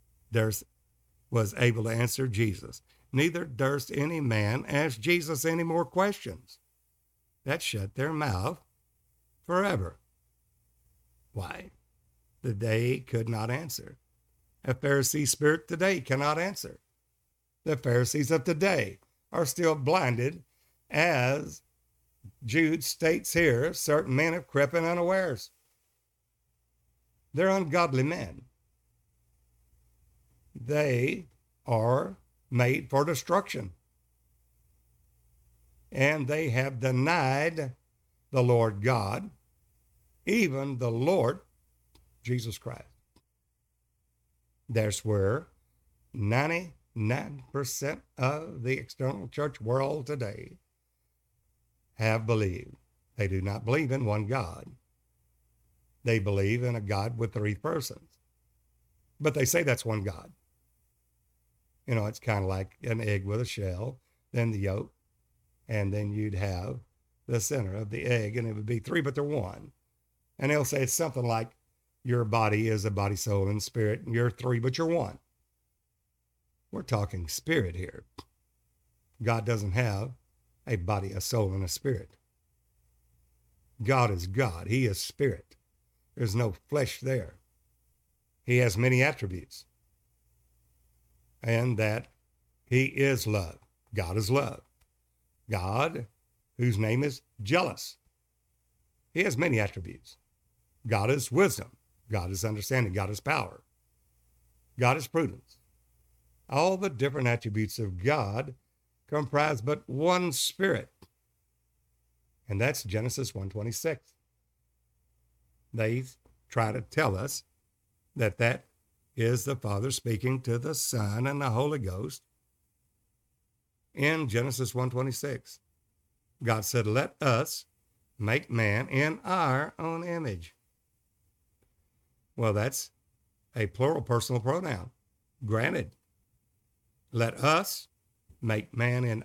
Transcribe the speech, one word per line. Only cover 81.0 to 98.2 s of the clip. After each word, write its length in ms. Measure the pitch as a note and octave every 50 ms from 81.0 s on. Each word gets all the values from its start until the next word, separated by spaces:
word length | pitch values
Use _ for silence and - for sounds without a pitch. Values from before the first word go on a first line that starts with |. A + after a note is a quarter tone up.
| G2 F#2+
a 100 | F#2+ F#2+
soul, 320 | - - B2 A2+ G#2 F#2+ F#2+
and 100 | G2 F#2
a 40 |
spirit. 480 | F2 - - - C#3 B2 E2+ - - _ _ _ _ _ _ _ _ _ _ _ _ _ _ _ _ _ _ _ _ _ _ _ _ _ _ _ _ _ _ _ _ _ - G#2+
God 260 | A#2+ C3+ B2+ A#2+ G#2+
is 160 | G2 F2 F2
God. 420 | F#2 F#2+ B2+ C3 G2+ E2+ E2+ F2+
He 180 | G2 A#2+ C3 B2+
is 140 | G#2+ F#2 -
spirit. 560 | - - - - C#3+ B2 E2+ - - _ _ _ _ _ _ _ _ _ _ _ _ _ _
There's 200 | - A#2+ G2+ G2+
no 160 | A#2+ A#2 G#2
flesh 480 | F2+ - _ _ D3 D3 B2+ - - -
there. 380 | B2+ C3 C3 A#2 E2+ D2+ - - _ _ _ _ _ _ _ _ _ _ _ _ _ _ _ _ _ _ _ _ _
He 140 | B2 B2
has 200 | B2 B2 A#2 F2+
many 260 | G#2+ B2 C3 B2+ B2+ C3+
attributes. 640 | D3+ - - G#2+ F#2 F2+ E2+ - - - - - _ _ _ _ _ _ _ _ _ _ _ _ _ _ _ _ _ _ _ _ _ _ _ _ _ _ _ _ _ _ _ _ _ _ _ -
And 340 | A#2 A#2 A2+ B2 B2+ A2+
that 300 | G#2+ A2 G#2+ G#2+ A#2 - - _ _ _ _ _ _ _ _ _ _ _
he 200 | - B2 C3 C3
is 420 | C3+ - C3+ C#3 C#3 C3 - -
love. 320 | A2 G#2+ G2 F2 D#2+ - - _ _ _ _ _ _ G#2+
God 240 | G#2 F2 E2 F#2+
is 140 | A2+ G2 G#2
love. 320 | C3 C#3+ C#3 F#2 - - - _ _ _ _ _ _ _ _ _ _ _ _ _ _ _ _
God, 600 | A2 A2 F#2 F2+ F#2+ G#2+ B2 D3+ E3 D#3+ C#3+ A2+ - _ _ _ _ _ _ _ _ _
whose 220 | - B2 B2 G2+ G#2
name 240 | A2 G#2+ A#2 C3 C#3+
is 180 | C#3+ B2+ - - _ _ - G2+
jealous. 540 | G2+ D#3 F3+ F#3 A#2 - - - - - _ _ _ _ _